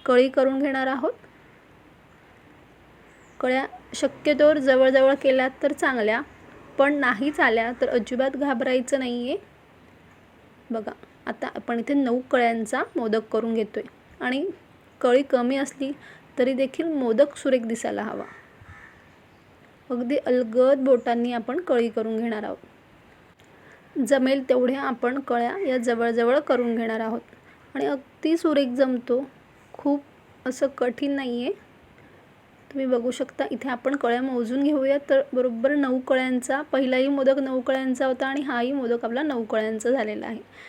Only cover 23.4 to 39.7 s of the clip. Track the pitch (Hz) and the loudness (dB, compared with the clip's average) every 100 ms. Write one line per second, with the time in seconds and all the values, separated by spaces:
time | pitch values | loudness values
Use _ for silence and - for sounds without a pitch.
23.4 | - - - - - - 233 269 262 277 | -20 -20 -20 -20 -10 -4 0 2 2 0
24.4 | 254 254 247 269 269 240 240 277 269 240 | 0 2 2 0 -4 -4 -4 -4 -2 -2
25.4 | 233 392 349 254 233 233 233 233 233 277 | -2 -2 -2 -2 0 0 0 2 2 2
26.4 | 294 247 240 226 226 220 220 233 - - | 2 0 0 -2 -2 -4 -4 -6 -10 -20
27.4 | - - - 269 277 277 - _ 311 330 | -20 -20 -14 -6 -4 -4 -8 _ -2 0
28.4 | 330 285 262 247 262 247 - 240 277 - | 2 2 0 2 0 0 -2 -4 -4 -14
29.4 | - _ - - 285 285 - - _ - | -20 _ -20 -6 -2 -2 -4 -20 _ -12
30.4 | 254 262 269 269 247 240 285 277 262 240 | -10 -4 -4 -2 -4 -2 -4 -4 -4 -4
31.4 | 254 403 - - - - - - - - | -4 -8 -12 -20 -20 -20 -20 -20 -20 -20
32.4 | _ _ - 269 262 247 240 247 262 - | _ _ -12 -6 -2 0 -2 -4 -8 -6
33.4 | 269 240 269 240 262 285 233 240 262 247 | -6 -4 -6 -4 -2 -2 0 0 -2 -2
34.4 | 226 262 285 294 269 285 285 277 269 254 | -2 0 0 2 2 0 2 2 2 0
35.4 | 247 226 262 294 269 254 254 262 254 254 | -2 0 0 2 0 -2 0 0 0 -2
36.4 | - 269 302 262 254 254 269 277 262 277 | -2 -4 -2 0 2 2 2 2 2 2
37.4 | 262 254 247 262 262 254 262 254 269 277 | 0 -2 -2 -2 -2 0 -2 0 -2 -4
38.4 | 277 240 240 277 233 233 226 240 302 247 | -4 -2 -2 -2 -2 -2 -2 -4 -2 -4
39.4 | 220 220 214 | -2 -2 -2